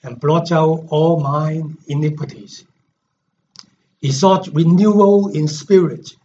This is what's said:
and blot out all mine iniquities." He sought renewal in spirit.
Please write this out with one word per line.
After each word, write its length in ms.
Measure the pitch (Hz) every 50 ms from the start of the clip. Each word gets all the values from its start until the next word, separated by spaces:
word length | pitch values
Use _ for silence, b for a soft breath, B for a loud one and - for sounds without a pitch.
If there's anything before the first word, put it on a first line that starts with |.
and 180 | - 131 120 -
blot 320 | - 147 156 165 160 -
out 340 | 170 160 160 160 160 160 - -
all 300 | 156 151 160 165 170 160
mine 560 | 143 139 143 151 156 156 156 160 160 151 156 - _
iniquities." 760 | - 143 143 151 151 151 - - - - - - - - - _ _ _ _ _ _ _ _ _ _ _ _ _ _ _ _ _ _ _ - _ _ _ _ _ _ _ _
He 100 | - 139
sought 380 | 135 - 196 190 190 175 - - -
renewal 760 | 151 170 165 175 180 208 214 202 208 202 202 202 202 196 196
in 180 | - 156 151
spirit. 720 | 151 - - - - 196 185 170 151 123 - - - - _ _